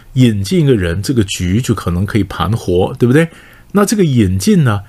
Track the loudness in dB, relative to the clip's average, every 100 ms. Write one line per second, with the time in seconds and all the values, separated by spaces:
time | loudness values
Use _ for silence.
0 | -6 0 2 2 -2 0 2 2 0 -4
1 | -2 -2 -2 -2 -2 -2 -2 -4 -4 -4
2 | -2 -2 -4 -4 -4 -4 -2 0 -2 0
3 | 2 2 0 -4 -20 -20 -6 -2 0 2
4 | 2 2 2 0 2 2 2 0